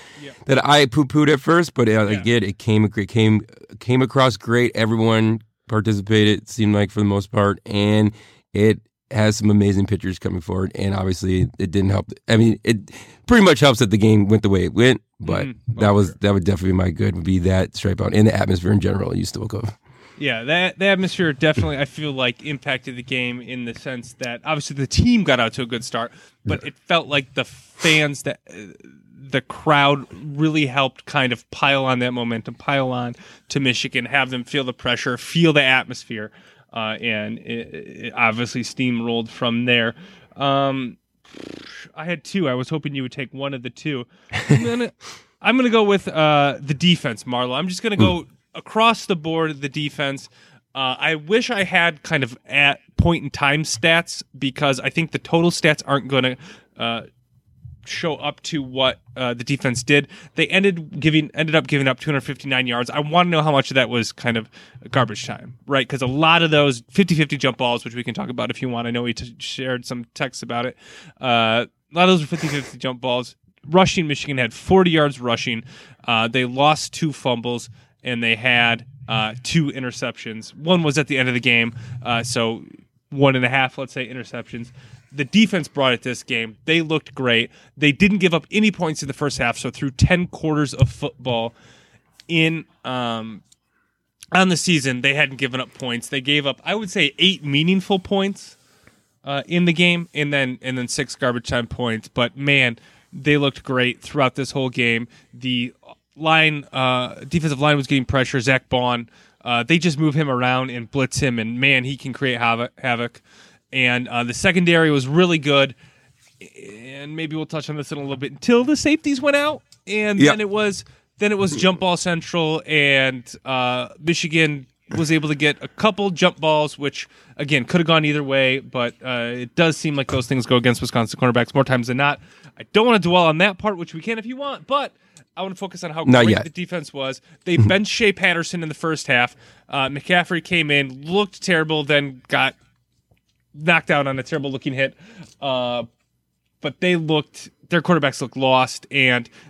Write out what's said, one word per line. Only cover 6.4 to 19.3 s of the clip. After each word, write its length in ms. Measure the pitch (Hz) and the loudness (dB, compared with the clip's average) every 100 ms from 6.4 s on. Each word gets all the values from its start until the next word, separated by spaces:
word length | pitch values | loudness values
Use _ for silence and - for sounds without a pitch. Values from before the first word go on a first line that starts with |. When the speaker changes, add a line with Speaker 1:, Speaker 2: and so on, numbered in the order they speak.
Speaker 2:
it 60 | - | -2
seemed 240 | - 104 | 0 2
like, 160 | 104 101 | 4 2
for 100 | - | 0
the 60 | 101 | 0
most 260 | 98 98 | 0 0
part, 260 | 107 101 95 | 2 2 0
and 480 | - 104 104 107 107 107 - _ _ | -4 0 2 4 2 0 -16 _ _
it 280 | - 107 107 - _ _ | 2 2 2 -4 _ _
has 260 | 110 107 104 | 0 2 2
some 120 | 107 | 4
amazing 380 | 104 101 98 98 | 4 4 2 0
pictures 320 | 104 95 90 | -2 -4 -6
coming 240 | 95 90 | -6 -6
forward, 280 | 85 92 95 | -6 -4 -4
and 200 | - 98 | -4 -2
obviously 480 | 98 95 92 95 92 90 - | -2 -2 -2 0 2 0 -2
it 120 | 95 | -2
didn't 200 | 101 98 | 0 2
help. 200 | 101 - - - | 0 -2 -12 2
I 80 | 113 | 4
mean, 220 | 113 110 | 6 4
it 280 | - 110 101 - - - - | 0 -2 -2 -20 -20 -20 4
pretty 180 | 240 | 8
much 160 | 190 147 | 8 8
helps 180 | 147 120 | 6 6
that 120 | 117 | 4
the 60 | 104 | 4
game 300 | 110 107 101 | 6 6 6
went 140 | 107 | 4
the 80 | 104 | 4
way 140 | 95 | 2
it 100 | 90 | 2
went, 260 | 85 123 127 - _ | 4 4 4 -2 _
but 280 | - 95 135 | -4 -2 -2
Speaker 1:
Mm-hmm. 340 | 117 - 110 | -6 -8 0
Speaker 2:
that 100 | 107 | 4
Speaker 1:
Oh, 40 | |
Speaker 2:
was, 140 | 101 95 | 4 4
Speaker 1:
sure. 80 | - | 2
Speaker 2:
that 140 | 101 | 2
would 100 | 98 | 2
definitely 280 | 90 98 92 | 2 0 0
be 40 | 92 | 2
my 140 | 92 | 0
good, 240 | 82 104 | 0 -2
would 100 | 90 | -2
be 140 | 85 95 | 0 0
that 360 | 87 92 - | 2 2 0
stripe 280 | - 95 95 | -2 -4 -2
out 100 | 95 | 0
and 140 | 101 107 | 4 4
the 80 | |
atmosphere 380 | 101 98 92 87 | 4 0 0 2
in 80 | 104 | 2
general 360 | 95 98 87 90 | 2 -2 -2 -4
you 80 | |
spoke 300 | 90 | -4